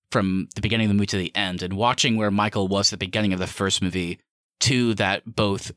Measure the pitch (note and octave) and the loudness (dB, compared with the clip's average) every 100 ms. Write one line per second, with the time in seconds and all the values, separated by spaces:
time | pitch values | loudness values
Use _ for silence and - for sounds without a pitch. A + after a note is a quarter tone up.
0 | _ A#2 F#2+ F#2+ - - G#2+ A2+ A2 G2+ | _ 0 2 0 -4 -4 -2 0 2 2
1 | G2 G2 E2+ G2+ F#2+ F2+ F2+ G2 A#2+ B2+ | 2 -2 -2 -4 -4 -4 -6 0 0 2
2 | C3+ A2 G#2 G2+ G#2+ G#2+ F#2+ G2 - G2 | 2 2 2 2 2 0 0 2 0 -2
3 | F#2+ A2 G#2 F#2 F#2 - F#2+ - F#2 F2+ | -4 0 0 0 -4 -2 -2 0 -2 -2
4 | F2 F2 _ _ _ _ A#2+ B2+ A#2 G#2+ | -4 -6 _ _ _ _ 2 2 2 2
5 | G2 G2+ A2+ A2 G#2 G2 - | 0 0 -4 -2 0 -2 -6